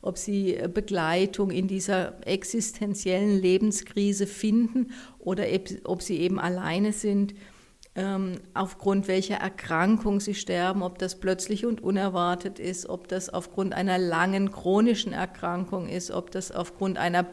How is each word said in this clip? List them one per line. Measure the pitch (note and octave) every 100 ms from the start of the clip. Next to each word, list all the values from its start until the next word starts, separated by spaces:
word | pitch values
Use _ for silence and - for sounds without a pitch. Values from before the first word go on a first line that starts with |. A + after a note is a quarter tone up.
ob | - F3+
sie, | - G3+ F#3+ -
äh, | E3+
Begleitung | F#3+ G#3+ G3 D#3+ F3 F#3+ G3 G3
in | F3+ F#3
dieser | F#3+ F#3+ F#3+ F3 - -
existenziellen | F#3+ - A#3 A3 - G#3 G3+ F#3+ F#3 G#3 G3
Lebenskrise | F#3 F#3 G#3+ G#3 - - G3+ G3 G3
finden | - A3 A3+ A3+ B3+ A#3+ - - -
oder | - F#3+ D3
eb-, | F#3+ F#3+ - -
ob | F#3
sie | - E3+
eben | F3+ F#3+
alleine | F3 F3+ F#3 E3+ G#3
sind, | G#3 G#3+ G3+ G3+ - - - - _ - -
ähm, | G3 G3 F#3+ F3 -
aufgrund | - F#3+ - G3 G3 G3
welcher | F#3 G3 G3+
Erkrankung | F#3+ - - D#3+ F#3 A3 G#3+ G3+
sie | G3+
sterben, | G3+ - F3+ F3+ F#3+
ob | F3+ F3+
das | F#3 -
plötzlich | F#3+ F#3 - G#3 A#3+
und | A3+
unerwartet | - G3 G3 F3+ F3 F3+ G3+ G3
ist, | - F#3 -
ob | F3+ -
das | F#3 F#3
aufgrund | - F3+ - F#3+
einer | - F#3+ F#3
langen | F3+ E3 F3+ G3 G3
chronischen | - F3+ G3 A#3 A3+ -
Erkrankung | E3+ F3+ - F3 F3 F3 F#3+ E3+
ist, | F3+ F3
ob | - F3
das | F#3 F#3
aufgrund | - F3 - F#3+ F#3
einer | F3 F3 F3+